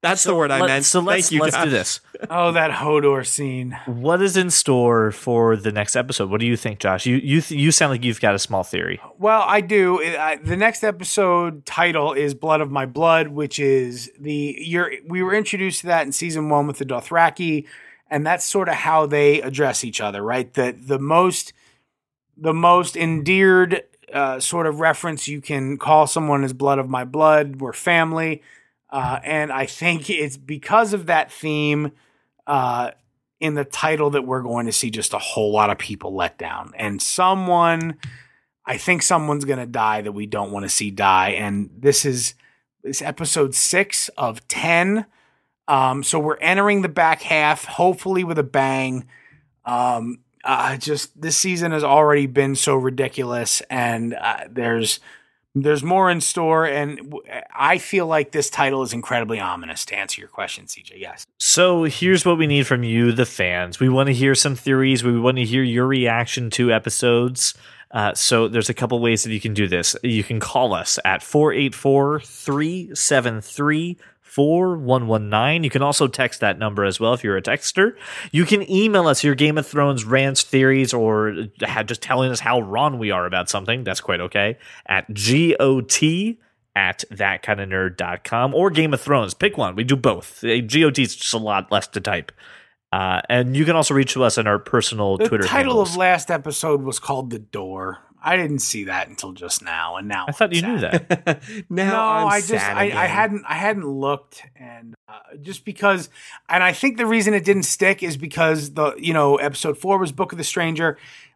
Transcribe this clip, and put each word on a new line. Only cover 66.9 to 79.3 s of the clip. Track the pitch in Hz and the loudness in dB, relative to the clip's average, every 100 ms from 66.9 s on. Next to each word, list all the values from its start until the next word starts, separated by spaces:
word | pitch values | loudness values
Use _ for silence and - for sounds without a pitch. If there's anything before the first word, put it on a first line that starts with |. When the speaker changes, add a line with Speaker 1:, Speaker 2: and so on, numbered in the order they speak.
| - 127 120 123 127 - - - - - | -2 2 2 2 -2 -4 -4 -18 -20 -10
Speaker 2:
Uh, | 120 104 | -4 -2
so | - - 120 113 | 0 2 2 2
there's | 117 107 | 0 -2
a | |
couple | 123 120 120 | -2 -2 0
ways | 117 113 | 2 0
that | 113 | 0
you | 110 | -4
can | 110 | -4
do | 104 101 | -2 0
this. | 87 82 - | 0 -2 -2
You | 123 113 | -2 -2
can | 101 113 | -2 -4
call | - - 123 | -2 0 0
us | 92 82 - | 0 -2 -2
at | 92 95 | 0 -2
four | - 151 151 | 0 2 2
eight | 117 139 - | 2 -2 -2
four, | 139 139 139 151 | 2 2 2 -2
three | - - - 143 156 180 175 | -8 -14 -6 -2 -2 -4 -10
seven | - - 143 120 110 | -4 2 2 2 -4
three, | - - 143 151 170 180 - _ | -10 -2 0 0 -2 -8 -16 _
four | _ - 143 170 185 170 | _ 0 2 2 0 -2
one | 131 127 117 | 0 0 2
one | 110 104 | 0 0
nine. | 107 123 160 | 0 2 2
You | 156 | 0
can | 135 | 2
also | 139 143 139 | 2 2 0
text | 123 127 - | 2 -2 0
that | 104 87 | -2 0
number | 110 104 101 | -2 0 -2
as | 92 | 0
well | 113 123 | 0 0
if | |
you're | 107 95 | 0 -2
a | |
texter. | - 135 - - 202 - - - - | 0 -2 -2 2 2 0 -16 -14 -4
You | 147 170 | 0 2
can | 208 202 | 2 2
email | 190 220 202 170 | 2 4 4 4
us | 135 | 4
your | 147 | 2